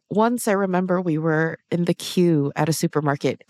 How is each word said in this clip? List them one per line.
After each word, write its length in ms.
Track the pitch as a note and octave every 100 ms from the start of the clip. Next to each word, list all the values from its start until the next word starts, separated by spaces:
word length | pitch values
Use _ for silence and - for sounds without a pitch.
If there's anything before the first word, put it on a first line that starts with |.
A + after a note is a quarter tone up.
| -
once 380 | G3 A3+ B3 A3+
I 60 |
remember 480 | G3 F#3+ F3+ F#3 F3+
we 160 | F3 D#3
were 400 | D#3+ D#3 D#3+ - -
in 140 | E3+ F3
the 80 | E3+
queue 560 | - F#3 F3 D3+ C#3+ -
at 140 | D#3
a 40 |
supermarket 720 | D3+ E3+ D3 D3 C#3+ C3+ A2+